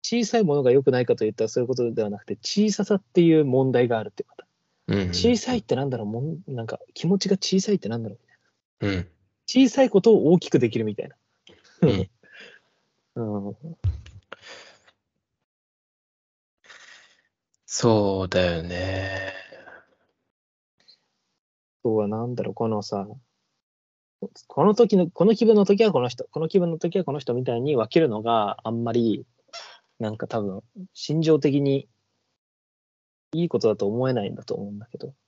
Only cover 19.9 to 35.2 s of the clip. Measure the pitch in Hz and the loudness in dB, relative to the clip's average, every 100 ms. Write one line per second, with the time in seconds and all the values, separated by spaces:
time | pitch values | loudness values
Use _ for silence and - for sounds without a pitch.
19.9 | _ _ _ _ _ _ _ _ _ _ | _ _ _ _ _ _ _ _ _ _
20.9 | _ _ _ _ _ _ _ _ _ 120 | _ _ _ _ _ _ _ _ _ -2
21.9 | 110 104 110 120 120 - 98 117 107 101 | 0 -2 -4 -6 -6 -8 -4 -4 -4 -4
22.9 | 104 98 131 _ _ _ _ _ _ _ | -8 -8 -14 _ _ _ _ _ _ _
23.9 | _ _ _ - - _ - 180 208 240 | _ _ _ -16 -16 _ 2 2 4 4
24.9 | 196 170 - 180 214 220 208 196 202 226 | 4 0 2 2 4 4 6 6 4 4
25.9 | 147 123 - - - 160 196 175 160 170 | 2 -2 -6 -10 -6 0 0 0 -2 -2
26.9 | 180 170 143 139 120 127 120 135 135 110 | -2 -4 -6 -4 -4 -2 -2 0 0 2
27.9 | 170 156 107 110 117 104 - 113 117 117 | 2 2 0 0 0 0 -4 -6 -4 -2
28.9 | 117 117 101 - _ _ - - - _ | 0 0 -2 -8 _ _ -20 -20 -20 _
29.9 | _ 110 110 113 120 101 95 _ - 185 | _ -8 -8 -6 -6 -6 -8 _ -20 -20
30.9 | - - 151 156 156 143 139 139 135 - | -16 -6 -2 2 2 2 0 0 -2 -4
31.9 | _ _ _ _ _ _ _ _ _ _ | _ _ _ _ _ _ _ _ _ _
32.9 | _ _ _ _ 160 170 117 110 104 101 | _ _ _ _ -4 -2 0 0 0 -2
33.9 | 113 131 123 101 - - 107 101 104 113 | -2 -2 -2 -4 -10 -10 -10 -10 -14 -16
34.9 | - 135 - | -16 -16 -18